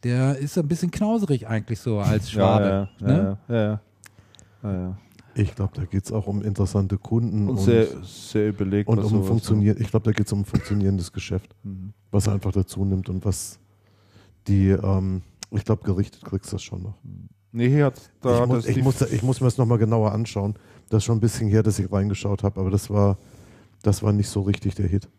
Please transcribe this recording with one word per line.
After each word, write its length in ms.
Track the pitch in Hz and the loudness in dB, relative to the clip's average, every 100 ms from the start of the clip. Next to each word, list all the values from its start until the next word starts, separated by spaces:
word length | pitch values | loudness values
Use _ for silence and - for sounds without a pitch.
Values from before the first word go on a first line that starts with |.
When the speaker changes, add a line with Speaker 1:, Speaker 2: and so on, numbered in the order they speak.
Speaker 1:
Der 340 | 123 123 131 139 | -2 0 0 0
ist 180 | 143 | -2
so 60 | - | -2
ein 80 | 151 | -2
bisschen 220 | 170 180 | -2 -2
knauserig 560 | - 208 226 202 135 107 | -2 0 0 0 -2 0
eigentlich 340 | 113 104 113 | -4 -4 -6
so 180 | - 107 | -4 -2
als 340 | 101 107 101 | 2 0 0
Speaker 2:
Ja, 60 | 107 | 2
Speaker 1:
Schwabe, 500 | 98 101 101 98 101 _ | 4 4 4 2 -2 _
Speaker 2:
ja, 60 | 101 | 2
Speaker 1:
ne? 320 | 143 196 101 - | 2 2 -2 -4
Speaker 2:
ja, 60 | |
ja, 80 | 120 | 0
ja, 80 | 107 | 0
ja. 100 | 104 _ _ - _ _ _ - _ | -2 _ _ -20 _ _ _ -20 _
Ja, 100 | 107 92 | -6 -4
ja. 160 | 90 95 _ _ - | -4 -8 _ _ -12
Speaker 3:
Ich 200 | - 101 | -2 -2
glaub, 200 | - 98 | -2 -6
da 100 | - | -4
geht's 260 | 95 98 - | -4 -4 -4
auch 160 | 110 101 | -6 -4
um 160 | 101 | -4
interessante 540 | 104 98 95 104 98 101 | -4 -2 0 0 0 -4
Kunden 520 | - 117 117 104 101 | -2 -2 0 0 0
Speaker 2:
Und 80 | 87 | 2
Speaker 3:
und, 20 | |
Speaker 2:
sehr, 280 | 98 117 110 65 | 4 4 4 -2
sehr 460 | 92 - - 110 107 | -16 -18 -4 0 0
überlegt, 400 | 101 98 101 104 | 0 0 0 2
Speaker 3:
und 100 | 113 | 2
Speaker 2:
was 80 | 107 | 2
Speaker 3:
um 40 | |
Speaker 2:
sowas 180 | 107 95 | 0 2
Speaker 3:
funktioniert, 480 | 113 - 107 104 107 | 0 0 2 2 2
Speaker 2:
angeht. 80 | 110 | 0
Speaker 3:
ich 40 | |
glaub, 140 | 113 | 0
da 80 | 113 | 0
geht's 200 | 107 101 | 0 0
um 80 | 101 | -2
ein 40 | |
funktionierendes 680 | 98 - - 104 98 98 85 | -2 -4 -2 -2 0 0 -4
Geschäft, 420 | - - 92 - _ | -10 -6 -6 -8 _
Speaker 2:
Mhm. 300 | 101 95 92 - _ | -14 -12 -14 -18 _
Speaker 3:
was 160 | 104 107 | 0 2
er 80 | |
einfach 180 | 101 95 | 0 -2
dazu 320 | 98 92 - | -2 -2 -2
nimmt 240 | 98 95 95 | -2 -2 -2
und 160 | 92 | -4
was 340 | 101 90 - - _ _ _ _ _ - _ _ - | -2 -4 -6 -16 _ _ _ _ _ -20 _ _ 0
die, 200 | 101 95 | 2 4
ähm, 540 | 95 101 98 95 92 - _ - | 4 2 0 0 -4 -8 _ -6
ich 140 | 107 | -6
glaub, 200 | - 107 | -2 -2
gerichtet 400 | - 92 104 - | 0 -2 -2 -6
kriegst 280 | - 95 - | -8 -8 -6
du 40 | 95 | -12
das 60 | |
schon 200 | - 90 | -10 -10
noch. 120 | 92 101 - 95 92 _ _ | -10 -14 -16 -18 -18 _ _
Speaker 2:
Nee, 160 | 113 123 | 0 2
hier 180 | 143 143 | 4 2
hat, 240 | 127 - _ | 0 -20 _
da 120 | 131 | 0
Speaker 3:
Ich 60 | 120 | 2
Speaker 2:
hat 80 | 123 | 4
Speaker 3:
muss, 80 | 123 | 2
Speaker 2:
das 80 | 113 | 0
Speaker 3:
ich 60 | |
Speaker 2:
die 80 | 123 | 2
Speaker 3:
muss, 180 | 131 127 | 2 2
ich 200 | - 113 | 0 0
muss 180 | 120 131 | 0 2
mir 60 | 127 | 0
das 120 | 117 | 2
nochmal 200 | 117 117 | 2 4
genauer 340 | 110 113 107 | 4 2 2
anschauen. 420 | 104 113 - 101 104 - - - | 0 -4 -4 -4 -6 -12 -20 -2
Das 100 | 110 | 0
ist 60 | |
schon 140 | 110 113 | 2 2
ein 20 | |
bisschen 280 | 107 - 110 | 2 0 2
her, 140 | 107 | 2
dass 160 | 104 95 | 2 0
ich 120 | 90 | 0
reingeschaut 500 | 98 101 98 101 98 | 0 0 -2 -4 -2
hab, 160 | 101 95 | -2 -2
aber 120 | 95 | 0
das 180 | 98 - | 0 0
war, 280 | 101 101 98 - - - - _ _ | 2 4 2 -6 -20 -20 -20 _ _
das 200 | - 98 | 0 0
war 100 | 107 | 2
nicht 160 | 104 101 | 2 0
so 120 | 104 | -2
richtig 320 | 98 101 101 | -2 -2 -2
der 120 | - 92 | -2 -2
Hit. 220 | 98 - | -2 -4